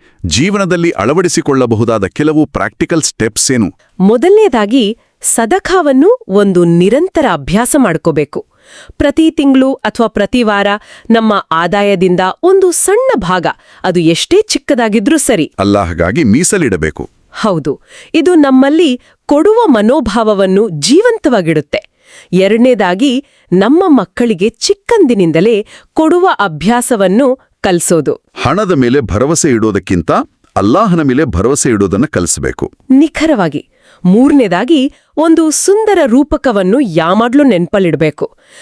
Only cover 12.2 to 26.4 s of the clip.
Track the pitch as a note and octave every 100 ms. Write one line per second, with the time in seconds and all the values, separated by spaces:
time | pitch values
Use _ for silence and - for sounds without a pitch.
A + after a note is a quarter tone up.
12.2 | F#3 - F4 F#4+ F#4 E4 - G#4+ C5 G#4+
13.2 | F3 F#3 D#3+ - _ - F#3 F3+ E3 E3
14.2 | - F#4+ G#4+ C#4 - A3+ A3+ A3 G3+ D#4+
15.2 | - G#3 D3 - G2+ G2+ F2+ E2 E2+ C3
16.2 | C3 A#2+ F3+ G3+ C#3 F2+ D#2 - - _
17.2 | _ - A3 E3+ C#3+ B2+ _ - - D#4
18.2 | F4+ F4 C#4 C4 C#4 D#4+ E4 B3 _ _
19.2 | - C#4+ F#4 A4 A4 A3+ G#3+ D4+ A3 G#3+
20.2 | G#3+ G3 F#3+ F#3+ A3 D#3 C#3+ D#4 A#4+ A4+
21.2 | D#4 A#3 E3 D#3 - - - _ _ -
22.2 | - F3+ F#3+ A3 B3+ A3 F#3 F#3+ C#4 B3
23.2 | - _ - F3+ G3+ D#4+ F#4+ C4 F3+ -
24.2 | A#3+ F3 G#3+ - - G4+ - A#4 D4 A3
25.2 | E3+ D#3 G#3 G#3 G#3+ - _ - D#4+ F4
26.2 | F#4 D4+